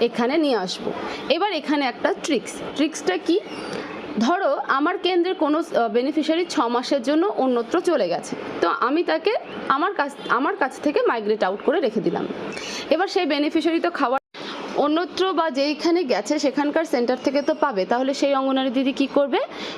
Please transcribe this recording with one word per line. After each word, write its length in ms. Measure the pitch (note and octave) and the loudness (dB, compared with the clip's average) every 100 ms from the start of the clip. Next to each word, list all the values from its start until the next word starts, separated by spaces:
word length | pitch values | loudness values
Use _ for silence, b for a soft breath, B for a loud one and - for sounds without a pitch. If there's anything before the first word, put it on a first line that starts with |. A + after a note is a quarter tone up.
এখানে 380 | A#3 A#3 A#3+ D#4+ | 0 2 2 2
নিয়ে 180 | D4 A3+ | 2 2
আসব। 340 | F#3 - - - B B - | -2 -4 -6 -6 B B -2
এবার 240 | E4 G#4 | 0 0
এখানে 320 | D#4+ - D4 | -2 -2 0
একটা 300 | C4 A#3+ D4 G4 | 0 -2 -2 -2
ট্রিক্স, 300 | - B3 - - - - | -2 -2 -2 -10 -8 -2
ট্রিক্সটা 400 | D4+ - F4+ F4+ | -2 0 -4 -2
কি? 240 | - F4 - B B B B B - C#4+ | 0 0 -2 B B B B B -6 0
ধরো 400 | A3+ F4+ E4+ D4+ - | 2 2 2 0 0
আমার 300 | C4 D#4 G4 | 2 2 0
কেন্দ্রে 360 | F4+ F4+ F4 | 2 2 2
কোনো, 240 | F#4 D4 D4+ | 0 2 0
আহ, 300 | - C#4 A#3 | 0 0 2
বেনিফিশিয়ারি 560 | A3+ C4+ D#4 D4 E4 F4 | 2 2 0 0 0 0
ছ 120 | D4 | 0
মাসের 420 | A#3 B3 B3 C#4 | 2 0 2 0
জন্য 240 | A#3 D#4 G4+ | 2 2 2
অন্যত্র 540 | - C4 A#3+ A3+ E4+ | 2 2 2 2 0
চলে 280 | F4 D4 F3+ | 2 2 2
গেছে, 280 | E3 - - - - | 0 -4 -8 -8 -2
তো 80 | - | 0
আমি 340 | - A#3+ D#4 | 2 2 2
তাকে 300 | E4+ D#4+ G4+ A#4+ - - - | 2 0 2 0 -4 -6 0
আমার 260 | C4+ F4+ | 2 2
কাছ, 180 | F4 C#4+ - F#3+ | 0 -4 -4 -2
আমার 280 | A3+ D4+ G4 | 0 0 0
কাছ 240 | C4+ - | -2 0
থেকে 220 | D4 D4+ A#4+ | 0 2 2
মাইগ্রেট 360 | A#3+ G#3 G#3+ | 2 0 2
আউট 180 | F#3 G#3 | 2 2
করে 180 | - D4+ | 0 2
রেখে 200 | B3+ G#3 | 2 0
দিলাম। 260 | E3 - - - - B B B B | 0 -2 -4 -6 -8 B B B B
এবার 180 | D#4+ F#4+ | 0 2
সেই 180 | F#4 E4 | 0 0
বেনিফিশিয়ারি 540 | C#4+ D4 D#4+ D#4+ E4 | 2 2 0 0 0
তো 100 | E4+ | 0
খাওয়ার 300 | E4+ B3+ C4+ - B B B B - | 0 0 -2 -4 B B B B 0
অন্যত্র 560 | D4 D#4 F4+ - F#4+ | 2 2 -2 0 0
বা 180 | E4+ E4 | 2 0
যেইখানে 540 | C4 C#4+ D4+ E4 F4 | 0 0 0 2 2
গেছে 340 | C#4 G3 G#3 D4 | 2 0 0 0
সেখানকার 460 | D4 D4 D4 D#4+ | 0 0 0 0
সেন্টার 320 | D#4+ B3+ A#3+ B3 | 0 0 0 0
থেকে 180 | C#4+ C4+ | 0 0
তো 120 | C#4+ | 0
পাবে, 320 | D#4 D4 G3+ F#3 | 0 0 0 0
তাহলে 280 | A#3+ C4+ | 0 0
সেই 200 | C4+ C#4+ | 0 2
অঙ্গনারী 360 | C4+ C4+ C4 C4 | 2 2 0 2
দিদি 220 | B3 C4+ | 0 0
কি 160 | C4+ C4+ | 0 2
করবে? 240 | C#4+ C#4+ F4 - B B | 2 2 0 -2 B B